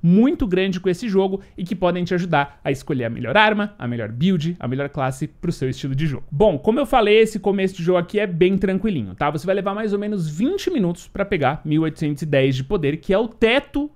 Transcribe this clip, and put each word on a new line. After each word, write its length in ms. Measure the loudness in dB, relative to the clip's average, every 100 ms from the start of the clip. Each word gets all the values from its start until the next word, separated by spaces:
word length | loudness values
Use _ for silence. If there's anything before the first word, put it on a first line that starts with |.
muito 440 | 6 6 6 2 0
grande 320 | 0 0 -2
com 120 | -2
esse 180 | -2 0
jogo 320 | 0 0 -2 -10 -12
e 80 |
que 100 | -8
podem 300 | -2 -2 -2
te 80 | -2
ajudar 480 | -2 0 0 0 -6
a 80 | -6
escolher 360 | -6 -4 -4 -4
a 40 |
melhor 280 | -6 -2 2
arma, 360 | 2 2 -4 -6
a 100 | -8
melhor 240 | -6 -6
build, 420 | -2 0 0 -2 -6
a 80 | -6
melhor 220 | -4 -4
classe 380 | -4 -4 -4 -10
pro 220 | -6 -6
seu 200 | -4 -4
estilo 240 | -4 -4
de 120 | -2 -2
jogo. 180 | -4 -8
Bom, 280 | 2 2 4
como 200 | 0 0
eu 60 |
falei, 360 | 2 2 6 6
esse 200 | 6 2
começo 340 | -2 0 0
de 80 | -2
jogo 160 | 0 0
aqui 220 | 0 -2
é 60 | -2
bem 320 | 2 2 4
tranquilinho, 560 | 0 0 -2 -4 -6
tá? 160 | -2 -2
Você 160 | -2 -2
vai 80 |
levar 200 | -2 -2
mais 200 | -4 -4
ou 40 | -2
menos 300 | -2 -4 -4
vinte 420 | -2 -2 0 -2
minutos 380 | 0 -2 -2 -10
pra 160 | -6
pegar 380 | -2 0 0 -2
mil 180 | -2 0
oitocentos 400 | 0 -2 -4 -4
e 40 | 0
dez 280 | 2 2
de 80 | 0
poder, 360 | -2 -2 -2 -4
que 160 | 0
é 40 | 0
o 40 | 0
teto 600 | 0 2 2 -2 -6 -6